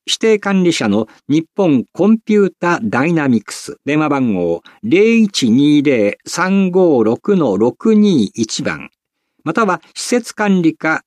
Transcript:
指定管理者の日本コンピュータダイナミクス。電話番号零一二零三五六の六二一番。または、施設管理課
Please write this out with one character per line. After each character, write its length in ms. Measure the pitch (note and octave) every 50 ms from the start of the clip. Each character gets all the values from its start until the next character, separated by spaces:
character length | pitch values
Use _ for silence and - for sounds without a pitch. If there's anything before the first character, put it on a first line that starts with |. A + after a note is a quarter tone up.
| _ -
指 100 | G3 -
定 220 | - A3 G#3+ G#3
管 240 | - G3+ G3 F#3+ F3+
理 100 | E3+ D#3+
者 140 | - C3 G#2+
の 200 | G2 G#2+ A2 - - _ _ -
日 180 | C#3+ D#3+ D#3+ - _
本 300 | - G3 E3+ C#3+ A#2+ A2 - _
コ 140 | - F3 G#3
ン 120 | A3+ A3
ピ 200 | - - G#3+ G#3
ュ 80 | G3 F3
ー 40 | - _
タ 200 | - F3 F3 -
ダ 240 | A2+ G2+ - A#2+ C#3
イ 80 | F3 E3+
ナ 160 | D#3 C#3+ C3+
ミ 140 | A#2+ G#2+ -
ク 100 | - -
ス。 240 | - - - - - _
電 140 | C3+ D3 D#3
話 100 | D#3 D3
番 240 | D3 C3+ C3 A#2 G2
号 300 | F2+ F2 E2+ E2+ E2 - - - _
零 380 | - A2 D3 F#3+ G#3+ A3+ A#3 A3+
一 320 | A3 G3+ - - - A2+
二 320 | A2 C3 C#3+ D3 D3 D3 C#3
零 340 | D3 C3 A2+ G2+ G2+ - - _
三 460 | - - E3+ F3+ F#3 G3 G3 F#3+ F3+
五 320 | F3 F#3+ F#3 E3+ D3 A#2+ G#2+
六 320 | A2 A#2 - - - G3+
の 200 | F#3 D3+ A#2 F#2+ G2
六 340 | A2+ B2 - - - A3+ A3
二 320 | G#3 G#3 G#3 F3+ C3 G2+ F#2 -
一 300 | A2+ A2 G#2+ - - C#3
番。 260 | G2+ D#2+ C#2+ C#2+ - _ _ _ _ _ _ _ _ _ _ -
ま 100 | D3+ E3
た 120 | A#3+ A3+
は、 140 | F#3+ F3 - - _ _
施 140 | - - -
設 260 | B3 B3 A#3 - -
管 300 | - G#3+ G3+ F#3+ F#3 E3
理 120 | D#3+ -
課 280 | - - D#3+ D#3 C3+ -